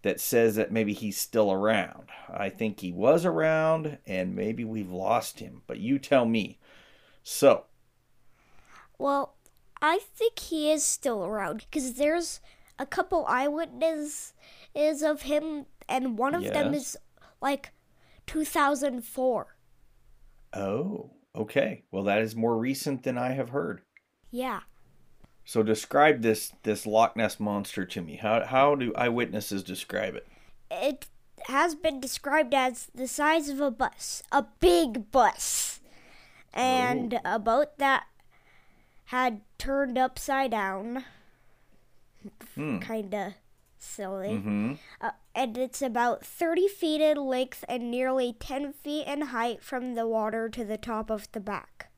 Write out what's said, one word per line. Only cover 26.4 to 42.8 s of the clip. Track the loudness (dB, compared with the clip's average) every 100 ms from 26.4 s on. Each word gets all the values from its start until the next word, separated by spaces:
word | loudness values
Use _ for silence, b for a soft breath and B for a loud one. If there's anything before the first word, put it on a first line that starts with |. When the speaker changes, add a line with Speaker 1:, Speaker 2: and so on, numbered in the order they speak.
| -2 -6
Speaker 1:
this | -2 -2 2
Loch | 6 6 4
Ness | -2 0
Monster | -2 -2 -4 -6
to | -6 -6
me. | -8 -4
How, | 0 2 2
how | 4 6 4
do | 0
eyewitnesses | 0 0 0 -2 -4 -4 -6
describe | -6 -10 -6 -4 -4
it? | -6 -14 b b b -12
Speaker 2:
It | -2 -2 -2 -12 -20 _ -18 -4
has | 2 2
been | 2 -2 -2
described | -8 -6 0 2 4
as | 2 2 -2 -14
the | -8 -8
size | 0 2 4 2
of | -2
a | -2
bus, | 0 -4 -4 -10 -10 0
a | 0 0 4
big | 6 6 4 -2 0
bus. | 6 6 4 -4 -2 -2 -6 b b b b b b b
And | -2 2 4 2 0 -2 -4 -2
Speaker 1:
Oh. | -2
Speaker 2:
a |
boat | 2 2 2 0
that | 2 2 0 _ _ b b b b b b b -6
had | 0 0 -2 _ _
turned | -4 -2 0 2
upside | 0 0 -4 0 0
down. | 0 -2 -4 -6 -8 -10 b b b b b b -20 _ -20 _ _ -20 -20 -16
Speaker 1:
Hmm. | -8 -4
Speaker 2:
Kinda | -4